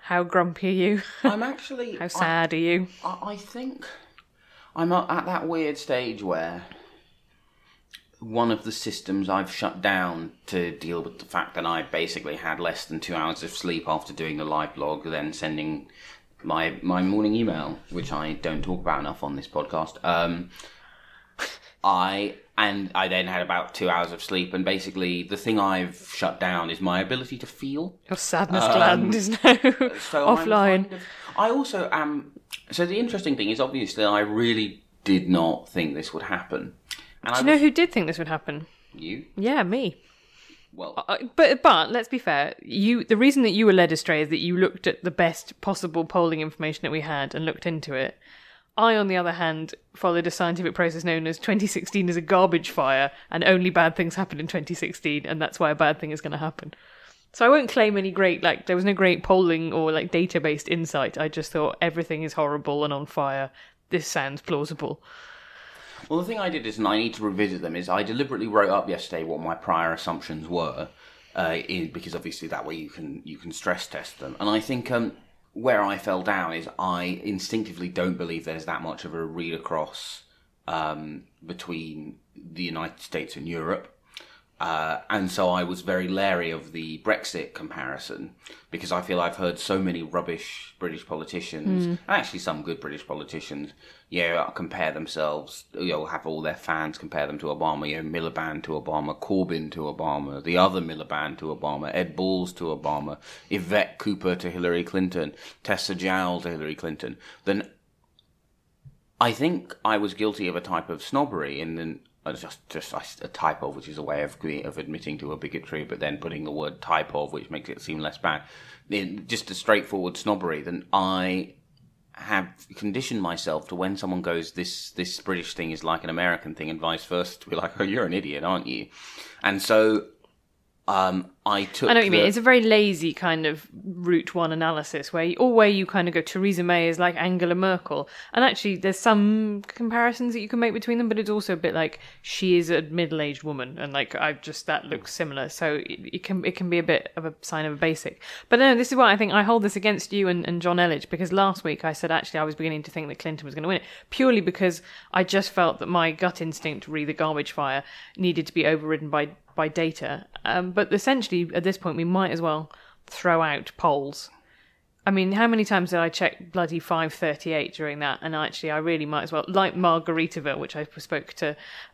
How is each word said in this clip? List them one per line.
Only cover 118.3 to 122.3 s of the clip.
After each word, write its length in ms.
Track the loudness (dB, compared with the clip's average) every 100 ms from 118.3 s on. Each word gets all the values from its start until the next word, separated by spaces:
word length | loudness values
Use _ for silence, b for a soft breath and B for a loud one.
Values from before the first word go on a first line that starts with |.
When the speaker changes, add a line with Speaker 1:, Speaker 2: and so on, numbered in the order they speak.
| -2 B B B B -6
Speaker 2:
in 360 | -6 -4 -8 -8
just 240 | -8 -6
a 20 |
straightforward 600 | -4 2 2 2 -4 -4 -4
snobbery, 460 | -2 0 -2 -4
then 240 | -4 -8 0
I 640 | 2 2 2 0 -2 -4 -12 _ _ _ _ _
have 340 | -18 -2